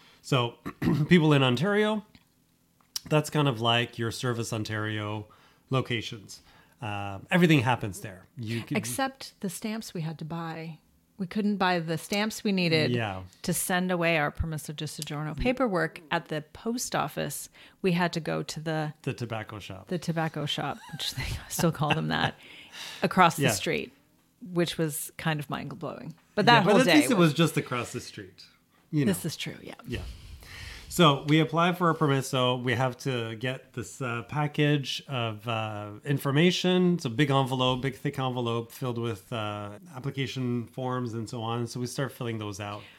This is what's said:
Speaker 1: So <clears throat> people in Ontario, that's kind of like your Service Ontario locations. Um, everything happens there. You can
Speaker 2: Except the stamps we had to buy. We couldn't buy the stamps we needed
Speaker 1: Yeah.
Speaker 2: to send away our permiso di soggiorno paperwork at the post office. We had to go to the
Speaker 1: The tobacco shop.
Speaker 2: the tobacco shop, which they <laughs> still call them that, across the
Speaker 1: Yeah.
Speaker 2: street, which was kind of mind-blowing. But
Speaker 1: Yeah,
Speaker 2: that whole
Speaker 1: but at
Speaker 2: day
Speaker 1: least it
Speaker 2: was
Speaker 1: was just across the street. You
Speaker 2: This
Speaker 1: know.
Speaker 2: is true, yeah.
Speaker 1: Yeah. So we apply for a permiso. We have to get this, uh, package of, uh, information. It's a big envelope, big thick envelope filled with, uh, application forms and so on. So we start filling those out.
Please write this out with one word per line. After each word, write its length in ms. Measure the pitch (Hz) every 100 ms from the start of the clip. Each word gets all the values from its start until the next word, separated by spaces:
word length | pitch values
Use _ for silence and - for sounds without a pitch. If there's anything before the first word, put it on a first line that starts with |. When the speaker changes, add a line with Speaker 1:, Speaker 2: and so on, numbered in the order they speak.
| - _ -
Speaker 1:
So 280 | 135 120 - - -
<clears throat> 260 | 165 147 151
people 240 | 175 156
in 100 | 143
Ontario, 600 | 131 123 196 202 214 214 - - _ _ _ _ _ _ _ - -
that's 220 | 151 147
kind 180 | 151 143
of 140 | 110
like 360 | 117 117 120 -
your 120 | 113
Service 420 | - 127 117 113
Ontario 720 | 110 107 110 107 107 104 107 104 - _ _ -
locations. 720 | 131 120 113 - 110 101 - _ - _ -
Um, 440 | 110 101 101 98 -
everything 300 | 185 175 151
happens 400 | 120 120 110 90
there. 260 | 110 90 - -
You 240 | 110 117
can 160 | - 147
Speaker 2:
Except 560 | 120 123 269 - - -
the 80 | 196
stamps 460 | - 220 220 -
we 80 | 185
had 160 | 160 156
to 80 | 156
buy. 540 | 170 165 160 165 151 _ _ _ -
We 100 | 180
couldn't 300 | 214 208 196
buy 220 | 185 180
the 160 | 160 160
stamps 480 | - 202 220 -
we 80 | 214
needed 380 | 190 175 156 147
Speaker 1:
Yeah. 320 | 120 107 92 92 -
Speaker 2:
to 140 | -
send 360 | 170 - 180 185
away 280 | 175 170 165
our 120 | 147
permiso 460 | - 165 156 - 147
di 80 |
soggiorno 500 | 151 - - 147 151
paperwork 680 | 147 240 254 254 175 160 - -
at 180 | 170 -
the 160 | 156 147
post 420 | - 226 240 -
office. 540 | 156 147 165 151 - - - - -
We 120 | 190
had 200 | 175 175
to 80 | 170
go 220 | 160 160
to 180 | 156 160
the 320 | 160 156 151 -
Speaker 1:
The 120 | 139
tobacco 440 | 123 113 113 107 107
shop. 300 | - 95 98
Speaker 2:
the 100 | 180
tobacco 460 | - 165 160 151
shop, 320 | 147 - 143 - -
which 220 | - -
they 100 | - - -
<laughs> 120 | -
still 240 | - 165
call 220 | - 151
them 140 | 156 160
that, 260 | 156 156 - - - - - - -
across 340 | - - 170 156
the 80 |
Speaker 1:
Yeah. 80 | 135
Speaker 2:
street, 400 | 101 175 147 - _ _ _ _ _ 180
which 240 | 175 170 -
was 340 | 160 147 - -
kind 240 | 165 151
of 80 | 143
mind-blowing. 640 | 143 143 143 139 - 160 - _
But 100 | -
Speaker 1:
Yeah, 80 | 202 233
Speaker 2:
that 60 |
whole 80 | 175
Speaker 1:
but 60 | 202
at 40 | 254
Speaker 2:
day 80 | 302
Speaker 1:
least 120 | 277
it 40 | 208
Speaker 2:
was 140 | 165
Speaker 1:
was 40 |
just 220 | 139 156 151
across 360 | - 123 110
the 80 | 120
street. 440 | - - 92 - - _ _ _ -
You 140 | 151
Speaker 2:
This 200 | 139 180
Speaker 1:
know. 40 | 160
Speaker 2:
is 80 | -
true, 200 | - -
yeah. 120 | - - -
Speaker 1:
Yeah. 140 | 107 90 - - - - - - - -
So 320 | - 160 139 147
we 100 | 156
apply 340 | 151 160 175
for 160 | 175 170
a 40 |
permiso. 680 | 156 151 135 120 135 127 127
We 100 | 127
have 240 | 117 131 120
to 340 | 139 123 113 113
get 380 | 127 131 -
this, 260 | - 104 -
uh, 220 | 127 117
package 800 | 113 143 147 151 147 147 127 - -
of, 400 | 131 113 107 117
uh, 440 | 113 110 104 104 104 143
information. 880 | 139 143 139 180 175 180 185 180
It's 100 | 175
a 60 | 127
big 200 | 113 147
envelope, 520 | 135 127 127 127 127
big 140 | 135 135
thick 220 | 143 135
envelope 540 | 131 123 117 117 113
filled 240 | - 131 117
with, 340 | 117 107 -
uh, 420 | 113 107 104 101 104 -
application 720 | 131 139 135 123 131 123 120
forms 480 | 113 - 127 127 120
and 160 | 113 107
so 140 | 123
on. 240 | 113 117 117
So 120 | 123
we 60 | 123
start 260 | - 131
filling 260 | - 120 110
those 200 | 104 98
out. 200 | 101 107 -